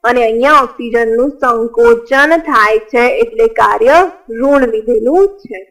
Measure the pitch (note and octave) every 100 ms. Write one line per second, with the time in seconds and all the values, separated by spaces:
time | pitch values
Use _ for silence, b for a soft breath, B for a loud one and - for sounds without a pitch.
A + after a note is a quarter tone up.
0 | A#3 B3 A3+ A3+ C4+ D4+ B3 - A#3+ A#3
1 | A3+ A3+ C4+ C#4 C4 A#3 A#3 A#3 A#3 A#3
2 | - C4+ D4 E4 D#4+ B3 G#3+ A3 G#3+ A#3+
3 | B3 B3+ A#3 A3 A3+ A3+ G#3 G#3 A#3 D#4+
4 | F4+ - - A3+ C4+ C#4+ B3 A3 A3 A3+
5 | A3+ E4+ G4 - - A#3 G4